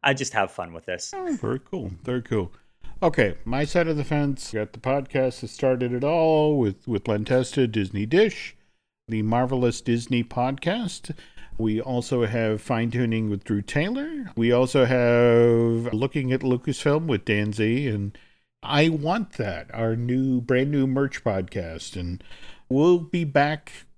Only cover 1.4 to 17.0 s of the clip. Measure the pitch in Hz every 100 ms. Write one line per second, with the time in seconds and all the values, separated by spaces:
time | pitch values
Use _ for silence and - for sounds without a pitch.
1.4 | 110 131 - 185 104 87 - 123 113 113
2.4 | 90 - _ _ - - 208 - 107 -
3.4 | - 131 147 180 165 151 139 147 143 135
4.4 | - 110 107 113 131 139 131 139 131 -
5.4 | - - 135 127 123 123 143 170 160 156
6.4 | 151 147 110 95 - 104 - 107 110 127
7.4 | 123 - 123 110 95 101 107 160 214 -
8.4 | - - _ _ _ _ - 110 107 117
9.4 | 127 131 123 - - 117 117 120 120 -
10.4 | 127 135 170 220 208 - - 151 - -
11.4 | - - 110 107 123 123 117 127 113 117
12.4 | 113 107 - 117 117 117 120 113 110 104
13.4 | - 104 104 147 175 247 302 311 220 -
14.4 | 117 120 127 139 123 127 120 120 120 117
15.4 | 120 117 117 117 117 107 131 151 127 127
16.4 | 131 123 - 135 - 147